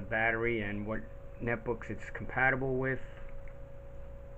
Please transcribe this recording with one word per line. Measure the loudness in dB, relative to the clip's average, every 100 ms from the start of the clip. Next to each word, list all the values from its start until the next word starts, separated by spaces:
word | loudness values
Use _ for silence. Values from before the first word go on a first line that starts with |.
| 2
battery | 4 6 6 4 4
and | 2 0
what | 0 -2 -2 -8 -8 -2
netbooks | 0 0 0 -2 -2
it's | -6 -4
compatible | -4 -2 4 4 4 2 2
with. | 2 0 -2 -6 -6 -6 -6 -8 -10 -10 -8 -8 -8 -10 -10